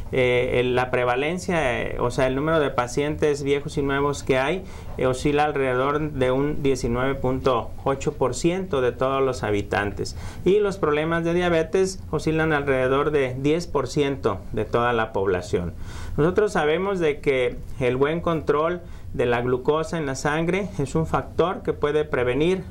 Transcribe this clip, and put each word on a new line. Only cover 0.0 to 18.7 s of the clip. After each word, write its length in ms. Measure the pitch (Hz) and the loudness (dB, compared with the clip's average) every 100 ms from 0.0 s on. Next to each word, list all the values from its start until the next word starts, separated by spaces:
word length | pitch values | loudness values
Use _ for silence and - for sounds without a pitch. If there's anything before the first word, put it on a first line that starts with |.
| - | -4
Eh, 480 | 135 123 123 127 127 | 0 2 2 2 0
el, 140 | 123 | 2
la 160 | 123 123 | 0 0
prevalencia, 920 | 123 123 123 147 180 180 170 135 117 | 0 2 0 0 -2 -2 0 0 0
eh, 180 | 104 - | -4 -2
o 100 | 120 | -2
sea, 160 | 123 131 | 0 0
el 80 | |
número 240 | 131 156 165 | 0 0 2
de 120 | 139 | 2
pacientes 720 | - 123 - 147 151 156 139 | 0 -2 -2 -2 0 0 0
viejos 340 | 139 143 143 151 | 0 0 -2 -2
y 40 | |
nuevos 420 | 139 139 143 139 | 0 0 0 -2
que 140 | - 131 | 0 0
hay, 260 | 135 185 - - - - | 0 -2 -6 -12 -10 -2
eh, 80 | 131 | 0
oscila 380 | 127 147 143 | 0 2 2
alrededor 560 | 151 139 135 127 139 147 | 2 2 0 2 2 0
de 300 | 151 131 127 | -2 0 2
un 300 | 131 143 143 | 2 0 0
diecinueve 520 | 139 123 123 120 131 | 0 0 0 0 0
punto 560 | 139 127 131 131 120 107 - | 0 0 0 2 2 0 -4
ocho 300 | 139 135 151 | -2 -2 -2
por 200 | - 127 | 0 -2
ciento 460 | 120 170 185 185 139 | 0 0 0 -2 0
de 120 | 123 | 0
todos 300 | 113 131 135 | 0 0 0
los 220 | 131 - | 0 0
habitantes. 720 | 104 104 101 104 101 98 - - - - | -2 -2 0 -2 -2 -4 -6 -8 -10 -4
Y 140 | 180 208 | 2 4
los 180 | 202 190 | 2 0
problemas 480 | 156 147 160 170 | 0 2 2 0
de 100 | 165 | 2
diabetes 680 | 170 180 165 165 190 190 185 - | 2 2 2 2 2 0 -2 -4
oscilan 420 | 151 160 160 160 | -4 0 2 2
alrededor 600 | 151 139 131 127 135 151 | 2 2 2 4 2 2
de 240 | 147 131 123 | 2 0 0
diez 300 | 139 165 165 | 2 2 0
por 180 | 147 123 | -2 -2
ciento 540 | 151 139 135 113 95 - | 0 0 0 -2 -2 -4
de 120 | 107 | -4
toda 280 | 104 117 120 | 0 0 2
la 200 | 120 110 | 2 0
población. 600 | 104 98 90 - 101 90 - - - - - | 0 0 0 0 -2 -2 -6 -8 -8 -6 0
Nosotros 360 | 156 185 208 | 2 2 2
sabemos 460 | 185 151 165 190 196 | 2 2 0 0 0
de 220 | 156 143 | 0 0
que 360 | 147 131 123 - - - | 0 2 2 -2 -8 -2
el 180 | 127 127 | 0 2
buen 240 | 143 170 | 2 0
control 600 | - 165 - 143 165 | 0 0 2 2 2